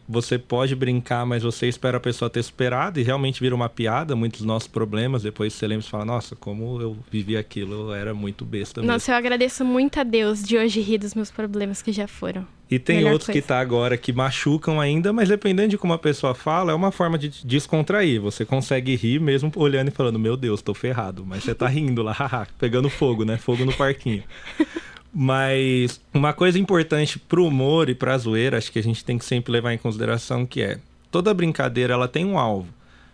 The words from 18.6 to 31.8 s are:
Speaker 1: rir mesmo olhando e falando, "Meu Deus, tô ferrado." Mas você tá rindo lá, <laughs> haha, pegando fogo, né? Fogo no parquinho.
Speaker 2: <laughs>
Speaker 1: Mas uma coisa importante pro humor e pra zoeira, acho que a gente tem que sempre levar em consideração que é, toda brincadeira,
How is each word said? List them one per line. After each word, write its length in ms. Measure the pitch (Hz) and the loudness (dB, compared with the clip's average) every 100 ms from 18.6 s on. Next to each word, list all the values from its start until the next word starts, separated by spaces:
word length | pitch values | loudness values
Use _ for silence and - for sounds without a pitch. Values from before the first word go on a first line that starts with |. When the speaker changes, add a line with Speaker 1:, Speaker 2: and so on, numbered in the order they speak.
| 123 131 127 | 2 0 2
Speaker 1:
rir 260 | 127 117 143 | 0 2 2
mesmo 300 | 156 135 151 165 | 2 2 0 2
olhando 320 | 147 135 139 | 2 4 0
e 20 | |
falando, 300 | - 127 113 | 0 0 2
"Meu 160 | 110 131 | 0 0
Deus, 260 | 120 104 | 0 -2
tô 100 | - | -2
ferrado." 520 | 101 123 123 98 92 95 | -4 -4 -2 -4 -8 -10
Mas 160 | 95 | -6
você 100 | - | -4
tá 140 | 113 127 | -2 0
rindo 340 | 143 143 120 | 2 0 0
lá, 120 | 110 | -2
<laughs> 20 | 107 | -2
haha, 300 | 143 127 101 - | -2 -4 -6 -2
pegando 280 | 123 123 139 | 0 2 0
fogo, 360 | - 139 110 | 2 2 2
né? 140 | 110 110 | 0 0
Fogo 260 | - 120 | 0 0
no 80 | 131 | 0
parquinho. 500 | - 139 139 120 104 - - - - | 2 0 0 -2 -4 -6 -16 -8 -2
Speaker 2:
<laughs> 80 | 311 330 - - - | -2 -4 -12 -18 -10
Speaker 1:
Mas 880 | 180 131 131 135 135 131 127 123 - - | 0 2 4 2 2 2 2 0 -4 -2
uma 200 | 143 147 | 2 2
coisa 260 | 147 180 180 | 4 4 4
importante 600 | 190 180 156 151 151 - | 4 2 4 2 0 -2
pro 280 | - 170 175 | 0 2 4
humor 420 | 135 135 160 147 | 4 4 4 4
e 60 | |
pra 240 | 123 127 131 | 2 0 0
zoeira, 400 | 117 110 131 120 | 2 2 2 0
acho 140 | - | -2
que 60 | 117 | -2
a 40 | |
gente 220 | 110 110 | 0 -2
tem 120 | - 120 | -2 -4
que 60 | |
sempre 280 | - 123 120 | 0 -2 0
levar 200 | 117 120 | 0 0
em 60 | 117 | -2
consideração 680 | 117 107 113 117 - 123 | -4 -2 -2 -2 -2 -4
que 160 | 123 - | -2 -4
é, 180 | 101 - - - - | -4 -6 -12 -20 -4
toda 220 | 170 185 | 0 2
brincadeira, 640 | 196 165 147 131 120 | 2 0 0 0 0